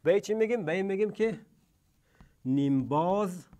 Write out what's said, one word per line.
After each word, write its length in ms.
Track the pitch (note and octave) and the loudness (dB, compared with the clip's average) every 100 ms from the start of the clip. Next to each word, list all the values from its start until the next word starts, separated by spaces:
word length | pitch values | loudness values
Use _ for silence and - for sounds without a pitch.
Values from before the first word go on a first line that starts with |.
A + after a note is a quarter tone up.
به 80 | D#3 | 4
این 80 | G3+ | 2
چی 140 | - | 2
می‌گیم؟ 320 | A3 A3 A#3 D#3+ | -2 0 0 -2
به 60 | |
این 140 | F#3+ G3 | -2 -2
می‌گیم 260 | G3 G#3+ | -2 -2
که 280 | G#3 A3 E3 - _ _ _ _ _ _ _ - _ B2+ | -2 -2 -4 -14 _ _ _ _ _ _ _ -20 _ -2
نیم 420 | C#3 C#3 C3+ A#2 | 0 2 0 0
باز 600 | D3 F3 G3+ G3+ F3+ - | 0 0 0 -2 -6 -16